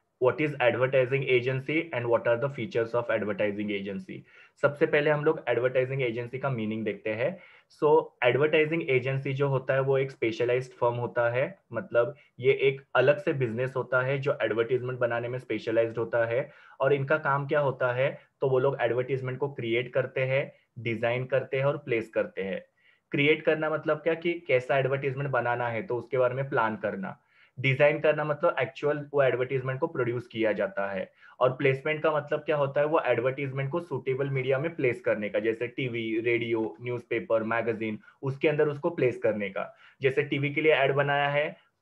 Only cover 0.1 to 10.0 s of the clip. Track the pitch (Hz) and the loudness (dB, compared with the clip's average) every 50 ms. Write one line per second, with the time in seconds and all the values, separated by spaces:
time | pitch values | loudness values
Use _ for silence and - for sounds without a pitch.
0.1 | _ - 127 123 117 - 151 151 139 - 123 120 110 117 127 131 139 131 127 123 | _ 2 2 2 2 2 -2 -2 0 2 2 2 4 4 0 2 4 2 2 2
1.1 | 139 135 131 127 127 123 120 131 131 131 135 - 156 165 165 - 127 120 120 120 | 0 -2 0 2 2 2 2 2 -2 -2 -4 -2 -2 -2 -2 -2 -6 -4 0 0
2.1 | 117 110 - 120 120 117 139 139 139 127 110 95 - 120 117 113 - 120 117 - | 0 2 2 2 0 2 0 -4 -4 -6 -8 -4 -2 -2 -2 0 0 -2 0 0
3.1 | 110 110 104 104 101 95 107 104 101 104 107 104 101 98 98 101 98 95 95 - | -2 -2 -2 -2 -2 0 -2 -2 -2 -2 -4 -4 -4 -6 -6 -6 -8 -8 -10 -12
4.1 | 98 95 - _ - - - _ _ - - 139 143 - 165 151 156 147 147 156 | -14 -16 -16 _ -20 -20 -20 _ _ 0 0 0 2 2 0 2 4 4 4 4
5.1 | 151 147 147 156 160 156 - 123 123 117 123 127 127 131 127 127 135 139 131 117 | 2 4 2 2 0 0 0 0 0 2 2 2 2 2 0 0 0 -2 -2 -2
6.1 | 110 123 120 117 131 131 143 139 131 113 107 107 110 113 107 107 98 98 - 110 | -2 -4 -8 -8 -8 -4 -4 -2 -2 -2 -2 -4 -4 -4 -4 -4 -6 -4 -4 -6
7.1 | 107 110 127 165 185 - - - - - _ _ _ - 156 147 151 160 156 - | -4 -2 -2 -4 -4 -6 -16 -20 -20 -20 _ _ _ 0 4 6 6 6 4 2
8.1 | _ - 123 123 123 131 147 156 165 156 156 151 165 165 - - 131 127 123 135 | _ 2 2 4 4 4 4 4 4 4 4 2 0 -2 0 2 2 2 2 0
9.1 | 135 135 139 143 135 135 139 139 135 131 135 - 135 135 135 135 135 135 | -4 -2 -2 -4 -2 0 0 0 0 -2 0 0 0 0 2 2 2 2